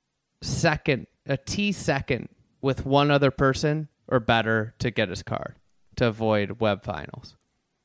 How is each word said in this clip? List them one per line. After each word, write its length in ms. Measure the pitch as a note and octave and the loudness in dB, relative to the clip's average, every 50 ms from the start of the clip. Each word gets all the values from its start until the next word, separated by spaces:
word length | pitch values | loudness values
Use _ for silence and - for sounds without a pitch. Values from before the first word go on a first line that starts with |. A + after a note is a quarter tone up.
| _ _ _ _ _ _ _ _ | _ _ _ _ _ _ _ _
second, 640 | - - - - - E3 D3+ D3 - - C3+ - - - _ _ _ | -8 -6 -2 0 2 2 0 0 0 0 0 0 -2 -8 _ _ _
a 100 | - C#3 | -4 -4
T 360 | - - - - G#3 G3+ G#3 F#3+ | -4 -4 -6 -4 -2 -2 -2 -2
second 560 | - - D#3+ C#3+ C#3 - - C3 A2+ - - _ _ _ _ _ _ | -2 -2 -2 -2 -2 -2 -2 -4 -4 -6 -10 _ _ _ _ _ _
with 240 | - C3+ B2+ - - | -2 -2 -2 -2 0
one 260 | C3+ C3+ C#3+ C#3+ D3 | 2 4 4 6 6
other 200 | C#3+ C#3 C#3+ C3 | 4 4 4 2
person 580 | - - C#3+ C3+ C3 - - D3+ D3+ D#3 D3+ - _ _ _ - | 2 2 2 2 2 2 0 -2 -2 -2 -4 -8 _ _ _ -2
or 140 | C3 B2 | -2 0
better 520 | A2 - A#2 A2+ G#2+ A2 A2+ A2 G#2+ A2+ - - | 2 2 2 2 2 2 0 0 0 -4 -6 -6
to 100 | - B2 | -4 -2
get 200 | - A2+ G#2+ F#2 | 0 0 -2 -2
his 120 | F2+ - | -2 -6
card, 340 | - - G#2+ - - - - _ _ _ _ _ _ _ _ - | -8 -8 -8 -6 -6 -8 -12 _ _ _ _ _ _ _ _ 0
to 100 | B2+ A#2 | 0 0
avoid 540 | G#2+ A2+ A2+ A2 G#2+ G#2 G2+ G2 G#2 A#2 | 0 0 0 2 2 2 0 -2 -2 0
web 220 | A2 G#2 G2+ F#2+ - | 0 0 0 0 -4
finals. 520 | - F2+ D#2 B1+ - - - - - - _ _ _ _ _ _ _ _ _ _ | -8 -8 -8 -10 -10 -14 -16 -18 -20 -20 _ _ _ _ _ _ _ _ _ _